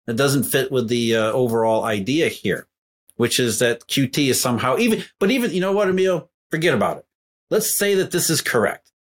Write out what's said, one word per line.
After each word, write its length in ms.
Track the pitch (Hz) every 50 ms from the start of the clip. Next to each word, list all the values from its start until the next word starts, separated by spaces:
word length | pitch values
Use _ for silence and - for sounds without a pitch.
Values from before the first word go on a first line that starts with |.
| _
that 120 | 120 113
doesn't 260 | 110 139 139 139 139 110
fit 280 | - - 135 127 -
with 180 | 139 127 120 107
the, 260 | 123 120 117 113 113
uh, 160 | 113 110 110
overall 540 | 110 131 127 117 113 113 113 113 110 107 101
idea 420 | 113 107 101 95 117 135 165 151
here, 400 | 110 - - - 101 80 - - _ _ _ _ _ _ _ _ _ _
which 240 | - 120 120 - 135
is 200 | 127 117 107 -
that 280 | 131 117 117 - -
Q 200 | - - 139 135
T 220 | 123 - 156 143 131
is 120 | 117 -
somehow 360 | - 127 120 110 127 127 135
even, 280 | 202 233 226 220 208 - - _ -
but 120 | 202 196
even, 200 | 262 262 240 190
you 100 | 160 180
know 100 | 185 196
what, 160 | 196 208 208
Emil? 420 | 190 185 185 190 190 180 160 - _ _ _ _ _
Forget 220 | - 156 165 175 135
about 240 | 104 95 - -
it. 80 | - - _ _ _ _ _ _ _ _ -
Let's 280 | 202 214 - - -
say 180 | - 202 202 202
that 160 | 190 170 -
this 180 | - 170 135 -
is 120 | 160 131
correct. 500 | - - - 117 101 - - - _ _ _ _